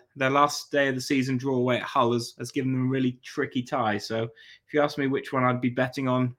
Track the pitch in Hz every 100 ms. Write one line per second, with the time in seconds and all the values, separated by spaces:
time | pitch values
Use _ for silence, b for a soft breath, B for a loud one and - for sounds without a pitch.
0 | _ 139 131 143 147 - - 143 139 131
1 | - 139 131 127 135 127 123 117 - 139
2 | 120 120 120 - 123 147 131 131 127 131
3 | 131 123 - - 135 131 120 135 110 101
4 | - 113 113 - - - - 147 147 147
5 | 135 139 - 135 127 123 127 127 127 143
6 | 131 127 127